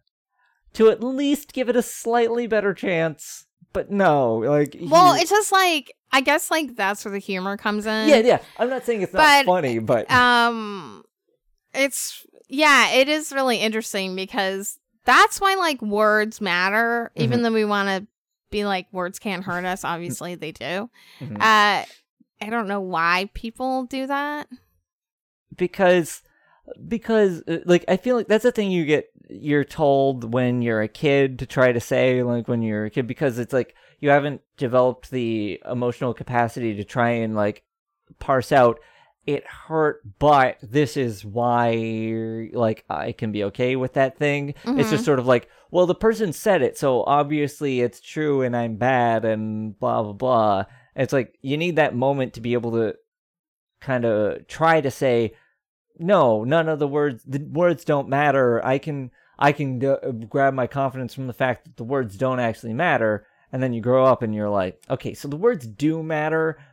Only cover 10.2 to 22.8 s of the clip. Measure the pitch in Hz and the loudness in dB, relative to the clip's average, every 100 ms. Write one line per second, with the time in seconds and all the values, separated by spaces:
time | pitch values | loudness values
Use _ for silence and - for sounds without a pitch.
10.2 | 247 240 233 226 214 196 139 92 _ _ | 4 4 2 -2 -8 -10 -14 -18 _ _
11.2 | _ _ _ _ _ - 277 - - - | _ _ _ _ _ -4 -2 -4 -10 -12
12.2 | - - - 269 302 262 202 240 269 302 | -16 -18 -8 2 4 6 6 4 4 0
13.2 | 302 269 262 214 220 220 220 202 190 185 | -2 -2 0 0 -2 -2 -6 -6 -6 -6
14.2 | 190 208 190 196 202 - _ _ - 269 | -6 -4 -4 -4 -8 -14 _ _ 2 6
15.2 | 427 - 392 381 339 269 214 202 214 214 | 4 4 0 2 0 -4 -2 2 2 2
16.2 | 214 - 202 175 185 214 233 233 233 - | 0 -4 -2 0 0 0 0 -2 -6 -4
17.2 | 233 240 233 220 208 202 196 190 208 _ | -2 0 0 0 0 0 -2 -4 -8 _
18.2 | _ _ - 208 202 190 180 185 180 - | _ _ -10 -6 -4 -4 -6 -8 -8 -8
19.2 | 214 180 185 175 180 190 - 170 170 123 | -8 -8 -6 -6 -4 -6 -6 -6 -8 -10
20.2 | 175 180 156 - 127 180 233 _ - - | -10 -10 -12 -10 -8 -8 -8 _ -20 -16
21.2 | 120 104 220 214 208 180 - - _ _ | -12 0 4 4 4 2 -4 -14 _ _
22.2 | _ - 208 233 196 202 | _ -14 -8 -6 -4 -6